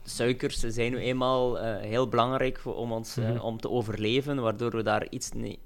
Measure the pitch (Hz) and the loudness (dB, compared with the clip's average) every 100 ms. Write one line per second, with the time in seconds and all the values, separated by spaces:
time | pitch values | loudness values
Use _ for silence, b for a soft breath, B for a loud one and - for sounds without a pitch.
0 | - - 120 127 143 - - 113 120 123 | -10 0 2 2 0 0 0 2 0 0
1 | 117 127 127 127 123 92 113 104 107 117 | 0 0 2 2 2 0 -2 -4 -2 0
2 | 123 120 123 131 131 - 127 - 120 113 | 2 4 4 4 0 -2 -6 -4 -4 -4
3 | 113 127 113 120 113 113 - 123 110 107 | -4 -2 0 0 -2 -4 -2 0 0 0
4 | 107 131 139 139 113 107 120 113 107 107 | 2 2 2 0 0 0 0 0 2 2
5 | - 123 - 117 113 - | 0 -6 -6 -6 -6 -8